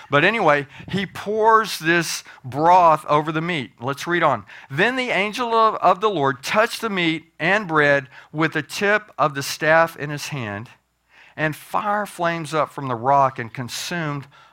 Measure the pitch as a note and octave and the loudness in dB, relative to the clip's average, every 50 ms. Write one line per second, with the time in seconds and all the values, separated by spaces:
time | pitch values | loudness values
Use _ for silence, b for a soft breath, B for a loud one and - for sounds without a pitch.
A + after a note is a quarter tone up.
0 | B B C3+ C#3+ D#3 F#3+ A3 A#3 F#3+ D#3 D3 C#3+ C#3 - B B B B - G3 | B B 2 4 4 4 2 2 4 4 4 2 0 -6 B B B B -6 -6
1 | G3 F3 - - - G3+ G#3+ A3 G#3+ A3+ A3 A3 A3 F3 - - D#3 D#3+ E3+ F3 | -6 -6 -10 -12 -8 -4 -2 2 4 6 6 4 4 0 -6 -4 0 0 2 2
2 | D#3+ D#3 - - - B B B B B2+ A#2 C#3+ D#3 E3+ F3+ F#3 F3 E3 D#3 D3+ | 0 -2 -6 -10 -12 B B B B -10 -4 0 4 6 6 8 8 6 4 4
3 | - - D3+ D3+ D#3 D#3+ D#3+ D#3+ D#3+ E3+ F3+ D3+ A#2+ F#2+ _ - A#2 C3 C3+ - | 2 0 0 0 2 0 -4 -4 -4 -4 -6 -6 -6 -8 _ -10 -8 -8 -6 -6
4 | - E3+ F3 F3 E3 D3+ C3 G#2+ F2+ B B B B B C3+ C#3+ G3 A#3 B3+ C4 | -4 -2 0 2 2 2 2 0 -6 B B B B B -2 0 0 0 0 -2
5 | B3 A#3+ D#3 F3 G3 G#3+ G3 A#3+ B3 A#3 A3+ A3+ A3 A3 G3 - - E3+ G3 F3+ | -4 -2 -2 -2 -2 -4 -4 -6 -4 0 2 2 2 2 2 2 2 2 2 4
6 | G#3 A3 G3+ D#3 C#3 C3+ C3+ - - - - G#3+ A3+ A#3 - - A3+ A3+ G3 F#3 | 0 -2 -2 0 0 0 -2 -2 -6 -4 0 0 0 0 -2 -6 -8 -6 -4 -2
7 | E3+ D#3+ D#3+ D#3 - _ _ - D3 F3 F#3+ G#3+ G#3+ E3+ D#3+ D3+ D3 C#3+ C#3+ C#3+ | -2 -2 -2 -4 -8 _ _ -4 -2 0 0 0 -2 0 2 2 4 4 4 2
8 | C3 - B B B B - D3+ E3 D#3+ - D#3+ C#3+ - - - G#3 G3+ G#3 G#3 | 0 -6 B B B B -4 -2 -2 -2 -2 -4 -6 -6 -6 -2 0 0 0 0
9 | G#3 - - - C#3 D3+ C#3 C#3 C3+ - - - D#3+ D#3 D#3+ E3 E3 D#3+ - - | -2 -4 -4 -2 -2 -2 -2 -4 -8 -8 -6 -2 2 4 4 4 4 2 -2 -10
10 | C#3+ D3 D3 C#3+ - - D3+ C#3 A#2 G#2+ G2+ G2+ A#2 - - _ _ _ _ _ | -10 -8 -8 -10 -10 -10 -8 -8 -6 -6 -8 -8 -10 -12 -20 _ _ _ _ _
11 | _ b b b b b b b D3+ D#3 D3 - - - - F#3 G#3+ G#3 G#3 G#3 | _ b b b b b b b -4 -2 -4 -6 -10 -6 -4 -4 -2 -2 -2 -2
12 | G#3 F#3+ - - F3 E3+ E3+ E3 D#3+ C#3 D#3 D#3 C#3 - - - C#3 C3 B2 A2+ | -4 -6 -6 -4 -4 -2 -2 -4 -6 -4 -2 -2 -2 -2 -4 -8 -6 -6 -6 -2
13 | A2+ C3+ C#3 C#3 C3+ C3 - - A#2+ A2+ - - B2+ A#2 - - - - F3+ F3 | 2 2 4 4 4 2 0 -4 -12 -10 -8 -10 -10 -10 -8 -10 -8 -6 -6 -6
14 | D#3+ D3+ C#3+ C#3 B2+ - b b b b | -6 -6 -6 -8 -10 -14 b b b b